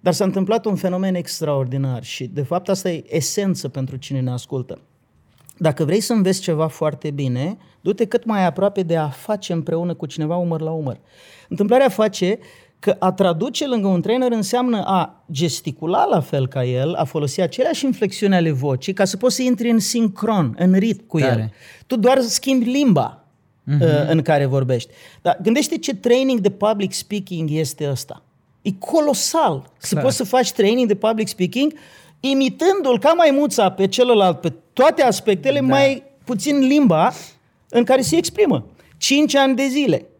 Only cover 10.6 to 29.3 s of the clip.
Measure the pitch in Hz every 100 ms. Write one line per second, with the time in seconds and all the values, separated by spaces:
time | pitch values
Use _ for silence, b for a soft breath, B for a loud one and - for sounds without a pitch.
10.6 | 160 160 143 113 b b b b b 170
11.6 | 202 247 269 - 214 208 180 214 B B
12.6 | B _ - 202 185 185 190 165 233 -
13.6 | 285 240 196 180 196 240 254 233 196 240
14.6 | 247 220 - 190 160 - _ 139 170 -
15.6 | - 131 160 208 403 196 135 143 131 135
16.6 | 127 127 139 175 147 160 143 - 175 -
17.6 | 269 330 277 - 202 - 208 185 165 139
18.6 | 143 131 - 190 190 196 254 - 254 240
19.6 | 233 233 - 240 226 - 214 208 139 110
20.6 | 180 190 220 214 - 160 139 117 110 B
21.6 | B B _ 247 220 269 233 - - 262
22.6 | 233 262 285 160 113 - _ _ _ _
23.6 | - 143 165 147 139 160 147 151 139 135
24.6 | 131 123 - B B B - - 196 240
25.6 | 311 330 - 214 247 240 269 247 196 190
26.6 | 208 214 196 - - 208 190 175 160 151
27.6 | 147 - 147 131 - - _ _ _ _
28.6 | - 190 - 330 302 233 -